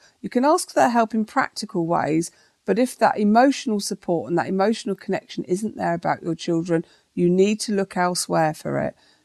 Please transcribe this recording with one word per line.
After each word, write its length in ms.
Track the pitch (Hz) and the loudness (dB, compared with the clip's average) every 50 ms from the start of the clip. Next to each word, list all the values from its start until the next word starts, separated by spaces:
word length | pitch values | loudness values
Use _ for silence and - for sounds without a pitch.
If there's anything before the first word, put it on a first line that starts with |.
| _ _ _ _ | _ _ _ _
You 80 | - - | -8 -4
can 160 | - 247 262 | 0 2 4
ask 240 | 294 339 349 - - | 4 2 2 0 -2
for 60 | - | 2
their 140 | 302 262 247 | 2 2 4
help 240 | 233 240 226 220 - | 4 2 0 0 0
in 120 | 220 214 | -2 -4
practical 600 | - - 269 - - - - 220 - - 175 165 | -2 -2 -2 -4 -2 -6 -10 -10 -6 -4 -4 -2
ways, 440 | 165 170 - 117 143 156 165 175 - - _ _ _ _ _ _ | 0 0 0 0 0 0 -2 -2 -4 -8 _ _ _ _ _ _
but 120 | 208 190 | -2 0
if 200 | 226 254 254 - | 0 0 0 0
that 200 | - 226 175 - | 2 2 2 2
emotional 640 | 214 214 208 214 233 262 285 262 - - 226 214 202 | 2 2 4 6 6 6 4 4 0 -2 -4 -2 -2
support 500 | - - 196 - - 185 170 156 104 127 | -4 -6 -8 -6 -4 -2 -2 -2 -2 -2
and 80 | 170 | -2
that 100 | 165 117 | -2 0
emotional 480 | - 190 190 190 220 226 - - 202 190 | 0 0 0 2 0 0 -2 -4 -6 -6
connection 500 | - - - 190 - - - - - - | -6 -4 -4 -6 -6 -6 -8 -10 -10 -4
isn't 320 | - 180 202 220 214 - | -4 -4 -2 -4 -6 -6
there 160 | 214 180 170 170 | -4 -4 -2 -2
about 280 | 170 - 160 139 - | -2 -2 -4 -4 -4
your 140 | - 165 160 | -4 -6 -6
children, 500 | - - 180 170 165 170 175 165 165 170 - _ _ _ _ _ | -4 -4 -2 -2 -2 0 0 -2 -2 -2 -6 _ _ _ _ _
you 160 | 180 175 175 | 0 2 4
need 300 | 180 185 196 208 214 214 | 4 4 4 2 2 -2
to 120 | - 220 202 | -2 -2 -2
look 220 | 190 190 - - | -2 -2 -2 -2
elsewhere 580 | 185 180 180 180 - - - 170 165 160 156 156 | -2 -2 0 -2 -4 -4 0 0 2 2 0 -2
for 260 | - - 147 139 139 | -4 -6 -6 -4 -4
it. 160 | 139 - - _ _ _ _ _ _ | -4 -4 -6 _ _ _ _ _ _